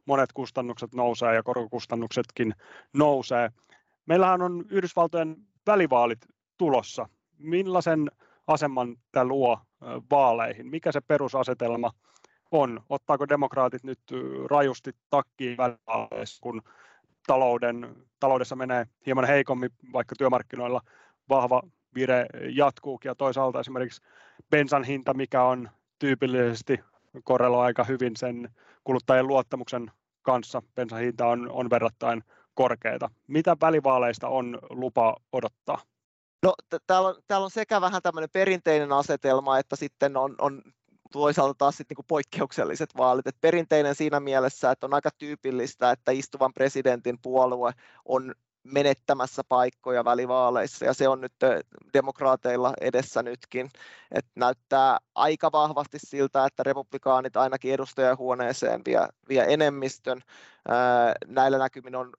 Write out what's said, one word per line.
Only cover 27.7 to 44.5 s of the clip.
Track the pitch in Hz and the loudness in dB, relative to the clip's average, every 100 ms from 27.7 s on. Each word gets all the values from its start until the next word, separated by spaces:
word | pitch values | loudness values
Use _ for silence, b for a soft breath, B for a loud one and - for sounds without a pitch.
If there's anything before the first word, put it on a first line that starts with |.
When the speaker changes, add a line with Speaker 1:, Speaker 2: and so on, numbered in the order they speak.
| 117 | 0
Speaker 1:
hyvin | 123 127 123 110 | -2 -2 -4 -4
sen | 127 120 120 b b b | -8 -8 -12 b b b
kuluttajien | - 127 - 131 131 | -4 -2 4 4 4
luottamuksen | 135 120 131 120 123 113 - _ _ | 2 0 -6 -8 -10 -10 -16 _ _
kanssa, | - 127 113 123 - - | -2 -2 -2 -10 -10 -8
bensan | 120 113 | -8 -4
hinta | 120 117 120 | -6 0 0
on, | 120 120 | 0 -4
on | 127 123 | -6 0
verrattain | 117 113 - 120 117 b b b | 2 0 -2 -4 -4 b b b
korkeata. | - 123 117 113 123 117 - - | 0 0 0 -4 -6 -8 -10 -4
Mitä | 147 165 156 | 0 2 2
välivaaleista | 160 160 139 127 120 117 123 | 2 2 2 2 2 -2 -4
on | 131 120 120 - | -4 -6 -10 -12
lupa | 127 127 127 113 - _ | -8 -4 2 2 0 _
odottaa? | 127 117 - - 147 - _ _ _ _ _ | -6 -6 -8 -8 -8 -10 _ _ _ _ _
Speaker 2:
No, | 185 180 - | 2 2 -2
t-, | 165 - | -8 0
täällä | 185 190 | 2 2
on, | 160 - | -2 -2
täällä | 202 190 | -2 -2
on | |
sekä | 220 208 208 | -4 -2 0
vähän | 180 190 | 0 0
tämmönen | 175 160 156 | -2 -4 -2
perinteinen | 190 190 180 165 151 147 | 0 2 2 2 2 4
asetelma, | 139 143 143 135 131 139 135 | 2 2 0 2 2 2 0
että | - 139 | 0 -6
sitten | 143 - 143 135 | -8 -2 -2 0
on, | 135 - | -4 -2
on | 143 139 - _ _ _ _ | -4 -4 -12 _ _ _ _
toisaalta | 139 147 147 139 139 | -2 0 2 0 2
taas | 139 - | 0 0
sit | 143 | -8
niinku | 143 - | -16 -4
poikkeukselliset | 156 - - 139 - 87 78 156 127 | -4 -4 -6 -6 -4 -4 -4 -6 0
vaalit. | 127 127 135 | 2 2 -2
Et | - | 0
perinteinen | 160 170 160 151 143 143 | 2 2 2 2 2 0
siinä | 151 143 | -2 -2
mielessä, | 139 135 127 | 0 0 0